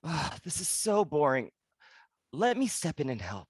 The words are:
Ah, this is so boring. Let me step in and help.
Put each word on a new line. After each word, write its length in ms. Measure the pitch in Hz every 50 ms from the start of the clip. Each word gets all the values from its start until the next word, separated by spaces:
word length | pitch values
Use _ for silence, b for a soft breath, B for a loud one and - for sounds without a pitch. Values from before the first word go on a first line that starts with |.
Ah, 340 | - 160 165 156 143 - - - _
this 160 | 180 - -
is 80 | 190 -
so 360 | - - - 214 202 208 202
boring. 460 | 147 147 147 147 139 131 131 117 - _ _ _ _ _ B B B B B B B _ _ _ _
Let 240 | - 139 208 247 247
me 100 | 247 269
step 340 | 220 - - - 165 151 -
in 80 | 143 131
and 100 | 127 107
help. 280 | 92 90 104 98 82